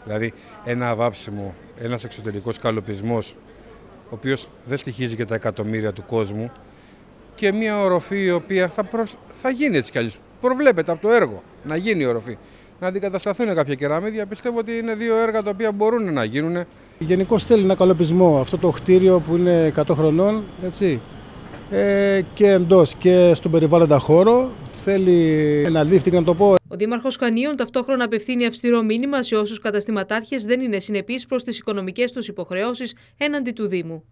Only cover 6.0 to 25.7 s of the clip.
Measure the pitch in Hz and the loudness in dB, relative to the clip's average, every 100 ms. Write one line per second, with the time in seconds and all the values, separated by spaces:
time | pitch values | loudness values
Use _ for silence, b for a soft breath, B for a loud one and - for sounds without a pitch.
6 | 92 113 101 104 120 - b b b b | -6 -4 -4 -6 -10 -14 b b b b
7 | b - - - 202 208 220 208 190 180 | b -20 -20 -4 -2 -2 -2 0 0 0
8 | - 196 190 175 175 190 180 - 202 226 | -2 -4 0 -2 -2 -2 -2 -4 -6 -4
9 | 214 - - - 262 254 294 165 - 131 | -6 -10 -20 -6 -6 -2 0 0 -2 -6
10 | 117 - _ - 254 262 294 175 160 165 | -6 -8 _ -4 -2 2 2 2 -2 -2
11 | 208 233 151 95 - - 139 156 202 190 | 2 2 2 -4 -18 -18 -8 -6 -2 0
12 | 131 117 117 107 b b b b 185 190 | 0 -2 -6 -16 b b b b -6 -4
13 | 196 185 208 190 226 165 139 135 143 156 | -6 -4 -6 -2 -2 0 -2 -2 -2 -2
14 | 208 220 202 214 247 233 220 233 226 214 | -4 -6 -8 -8 -6 -6 -6 -6 -6 -4
15 | 233 220 226 220 208 196 220 202 214 233 | -2 0 0 -2 -4 -2 -4 0 0 0
16 | 202 143 110 131 160 175 175 b b b | -2 -2 -2 -2 -2 -4 -6 b b b
17 | 160 185 190 220 - 226 190 185 185 170 | -2 0 2 0 4 4 4 4 4 4
18 | 165 175 180 143 127 170 180 - - 185 | 2 4 6 4 0 0 0 0 4 6
19 | 185 180 156 170 180 170 156 156 147 156 | 6 4 2 0 4 4 2 0 0 2
20 | 156 156 202 214 196 - 180 - 196 123 | 2 4 2 0 -6 -10 -10 -2 -2 -2
21 | - - - - - - - 196 202 202 | -6 -20 -20 -20 -18 -18 -6 0 2 2
22 | 202 196 175 - 202 190 170 190 151 - | 2 0 -2 2 6 6 6 6 6 4
23 | 180 180 175 160 - 165 156 170 165 143 | 4 8 6 6 2 2 4 4 6 4
24 | - 160 202 240 254 - - - - 196 | 6 6 6 4 0 -8 -18 -8 -2 2
25 | 185 175 160 156 151 147 147 | 4 4 4 2 2 2 2